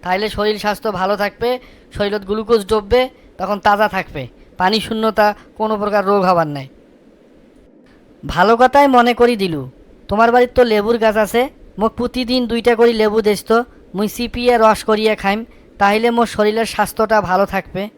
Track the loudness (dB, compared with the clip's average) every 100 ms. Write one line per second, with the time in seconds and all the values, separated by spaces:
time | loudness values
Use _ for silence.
0 | -2 -4 -4 -2 -4 -2 -4 -4 -6 -4
1 | -2 -2 -4 -4 -4 -4 -8 -20 _ -6
2 | -4 -4 -4 -6 0 -2 0 -4 0 0
3 | 0 -8 -20 -10 -6 -2 0 2 0 -2
4 | -8 -12 -14 -18 -20 -2 0 0 -4 -2
5 | -2 2 0 0 -16 -6 -4 -2 0 0
6 | 2 2 2 2 0 -6 -12 -20 _ _
7 | _ _ _ _ _ _ _ _ _ _
8 | _ _ -8 0 2 4 4 6 6 4
9 | 4 2 2 2 -2 -4 -10 -16 -20 -20
10 | -6 0 2 4 2 2 2 2 0 0
11 | 0 0 0 0 -2 -6 -20 -4 -4 -4
12 | -6 -4 -2 -2 -2 -2 0 2 2 2
13 | 0 2 0 -2 0 -2 -2 -14 -14 -6
14 | -6 -6 -8 -2 2 4 4 2 0 0
15 | 0 0 -2 -4 -6 -18 -20 -2 0 2
16 | 0 0 -2 0 -2 0 -4 -4 -4 -2
17 | 0 0 0 -2 0 -4 -6 -10 -10